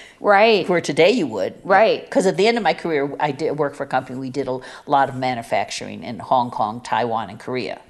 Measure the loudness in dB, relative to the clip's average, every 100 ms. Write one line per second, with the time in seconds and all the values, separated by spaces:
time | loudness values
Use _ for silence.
0 | -18 -2 4 6 6 4 2 0 0 4
1 | 4 4 0 -2 -4 -4 2 4 4 2
2 | -2 0 2 4 2 2 0 0 -2 -2
3 | -2 -2 -4 -2 -2 -2 -4 -4 -4 -4
4 | -4 -8 -8 -6 -4 -6 -8 -14 0 2
5 | 2 0 -4 -4 -2 -2 -2 -8 -10 -12
6 | -12 -8 0 0 0 -2 -4 -4 -4 -2
7 | 0 -4 -6 -10 -8 -6 -6 -10